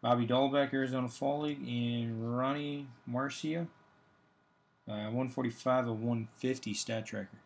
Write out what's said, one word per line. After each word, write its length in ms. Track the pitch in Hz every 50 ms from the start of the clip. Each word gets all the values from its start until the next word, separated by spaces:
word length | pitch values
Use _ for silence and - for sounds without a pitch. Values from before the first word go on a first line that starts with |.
| -
Bobby 240 | 117 123 120 120
Dahlbeck, 480 | 107 123 127 135 139 135 143 139 135 139
Arizona 340 | 135 135 127 127 131 127 120
Fall 320 | 117 - - 139 143 147
League. 260 | 151 151 147 139 135
And 720 | 123 120 120 120 120 120 120 117 117 113 113 113 117 120
Ronnie 520 | 123 127 135 139 147 147 147 147 143 143 135 123 - - -
Marcio, 560 | 120 123 135 139 135 - - 156 156 170 170 165 - - - _ _ _ _ _ _ _ _ _ _ _ _ _ _ _ _ _ _ _ _
uh, 200 | - 107 104 107
one 240 | 107 113 123 131 127
forty-five 580 | 123 - 127 117 113 - - 131 127 127 127 120
of 140 | 113 107 113
one 260 | 120 120 117 113 113 -
fifty, 380 | - - 127 131 131 - 113 104
stat 320 | - - - 113 113 107
tracker. 320 | - - 104 101 - - - -